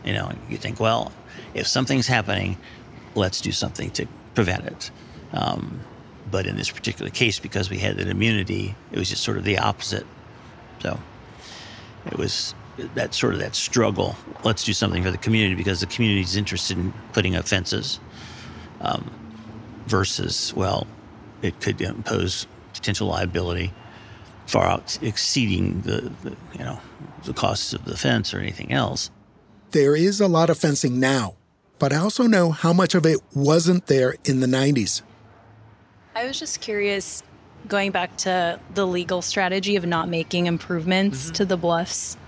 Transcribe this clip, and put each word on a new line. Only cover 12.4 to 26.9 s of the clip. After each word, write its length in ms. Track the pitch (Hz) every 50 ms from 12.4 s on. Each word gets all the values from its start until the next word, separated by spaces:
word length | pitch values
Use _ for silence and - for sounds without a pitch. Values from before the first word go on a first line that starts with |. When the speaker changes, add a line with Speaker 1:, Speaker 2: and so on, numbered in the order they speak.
| - - - - - - - - - 127 -
Speaker 1:
that 180 | - 113 - -
sort 200 | - - 117 98
of 60 | 95
that 140 | 98 101 107
struggle, 600 | - - - - 123 113 104 98 98 98 92 90 - - - - - -
"Let's 200 | 110 110 - -
do 100 | - 98
something 300 | - 113 98 87 87 90
for 80 | 95
the 60 | 90
community 380 | - - 107 113 113 107 95 92
because 260 | 87 90 98 95 87
the 60 | 92
community 340 | 80 - - 117 110 101 98
is 140 | 92 87 90
interested 420 | 104 104 - 98 87 - - 95
in 160 | 90 87 95 - - - - -
putting 220 | 110 95 92 90
up 120 | 87 85
fences," 520 | - 104 95 87 - - 104 - - - - - - - - - - - - - - - - - - - -
um, 300 | - - - - - - - - - - - - - - - - - - - - -
versus, 680 | - 107 95 95 - - - 92 85 - - - - -
well, 320 | - 95 95 - - - - - - - - - - - - - -
it 180 | - 95 - -
could 180 | - - 104 -
impose 680 | - 98 - - 107 - 110 98 90 92 - - - - - - - - -
potential 340 | - - - 98 - 107
liability 640 | 95 82 90 98 87 85 - 90 87 87 85 85 90 - - - - - - - - - - - - - - -
far 200 | - - - -
out 300 | 87 92 - - - - -
exceeding 800 | - 117 101 - - - - 139 120 104 95 90 92 95 90 92
the, 300 | 104 - - - - - - - -
the, 120 | - - - - - -
you 60 | -
know, 200 | - 120 - - - -